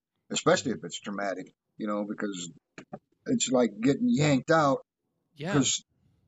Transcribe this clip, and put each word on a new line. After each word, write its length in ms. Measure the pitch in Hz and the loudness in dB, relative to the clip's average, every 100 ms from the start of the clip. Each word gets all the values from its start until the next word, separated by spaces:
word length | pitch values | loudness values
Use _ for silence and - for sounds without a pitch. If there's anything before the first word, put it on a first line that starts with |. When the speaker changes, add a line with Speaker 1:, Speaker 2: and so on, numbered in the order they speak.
| _ _ _ | _ _ _
Speaker 1:
especially 400 | - 151 180 131 | -2 2 2 0
if 120 | - | -6
it's 160 | - - | -8 -12
traumatic, 540 | - 101 101 90 92 _ _ - | -10 -6 -4 -6 -10 _ _ -10
you 80 | 107 | -4
know, 200 | 104 104 | -4 -4
because 420 | 107 104 92 85 - _ - - - _ _ - | -6 -6 -6 -12 -14 _ -20 -18 -20 _ _ -4
it's 220 | 120 - | -2 2
like 200 | 127 117 101 | 2 2 2
getting 300 | 127 131 123 | 0 2 2
yanked 400 | 120 151 131 - | 2 4 2 4
out. 300 | 160 143 131 - _ _ _ _ - | 4 4 2 -4 _ _ _ _ -10
Speaker 2:
Yeah. 180 | 156 | 0
Speaker 1:
'Cause, 300 | 151 127 - - _ _ _ | 2 2 -2 -6 _ _ _